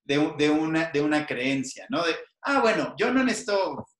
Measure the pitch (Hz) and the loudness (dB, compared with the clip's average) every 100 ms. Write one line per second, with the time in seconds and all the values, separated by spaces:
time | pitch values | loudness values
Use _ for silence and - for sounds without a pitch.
0 | - 143 156 151 151 151 156 160 165 147 | -2 0 0 2 2 2 2 0 0 0
1 | 147 151 147 123 131 135 127 - - 139 | 2 0 0 -2 -2 -2 -4 -10 -6 -2
2 | 170 156 - _ - 277 226 180 127 135 | -2 -2 -6 _ -2 2 2 2 -2 -2
3 | 233 262 247 214 - 202 180 131 - _ | 0 2 2 0 0 0 0 -4 -14 _